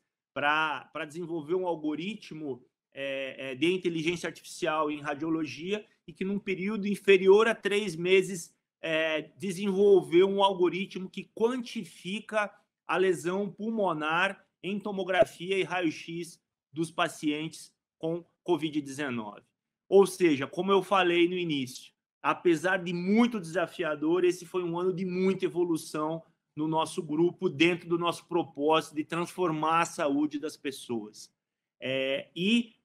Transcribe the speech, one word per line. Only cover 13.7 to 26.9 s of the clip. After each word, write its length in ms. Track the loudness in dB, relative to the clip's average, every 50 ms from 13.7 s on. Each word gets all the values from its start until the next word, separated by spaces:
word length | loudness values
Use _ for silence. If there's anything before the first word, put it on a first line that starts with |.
| -2 0 0 0 0 -2 -2 0 0 0 0 0 -2 -6 _ _ _ _
em 160 | -8 -8 -6 -6
tomografia 800 | -6 -6 -6 -4 -2 2 4 4 4 2 0 -6 -6 -2 -2 -2
e 40 |
raio-x 800 | -2 -2 -2 -2 -2 -2 -4 -6 -8 -10 -10 -10 -10 -10 -14 -20 _ _ _ _ _ _
dos 180 | -8 -6 -6 -4
pacientes 840 | -2 -2 -2 -2 -2 -4 -4 -2 -2 -2 -6 -10 -12 -14 -20 -20 _ _ _ _ _ _
com 260 | -6 -6 -6 -6 -8 _ _ _
covid 380 | _ 0 0 0 0 -2 -4 -4
dezenove. 600 | -6 -6 -6 -6 -4 -4 -4 -6 -8 -10 -14 -18 -20 _ _ _ _ _ _ _ _ 6
Ou 180 | 6 6 6
seja, 400 | 6 4 4 4 4 4 2 0
como 260 | -4 -6 -4 2 4
eu 100 | 4 4
falei 460 | 4 2 2 2 4 4 4 4 4 2
no 80 | 2
início, 560 | -2 -2 -2 -2 -2 -4 -6 -10 -14 -18 -20 _ _ _ _ _ _
apesar 560 | -2 -2 -2 2 2 2 2 2 0 0 -2 -2
de 140 | -2 -4
muito 460 | -4 -4 0 2 4 4 4 2 0 -4
desafiador, 840 | -8 -4 -4 -4 -4 -4 -4 -6 -4 -4 -4 -2 0 0 2 4 2
esse 220 | 2 2 0 -6
foi 180 | -8 -6 -6 -4
um 140 | -4 -4 -2
ano 140 | -2 -2
de 120 | -2 -2 -4
muita 400 | -4 -2 0 0 0 0 0 -2
evolução 800 | -2 0 0 0 0 0 -2 -4 -6 -6 -4 -4 -4 -4 -6 -10 _ _ _ _ _ _
no 100 | -6 -4
nosso 360 | -2 0 -2 -2 -2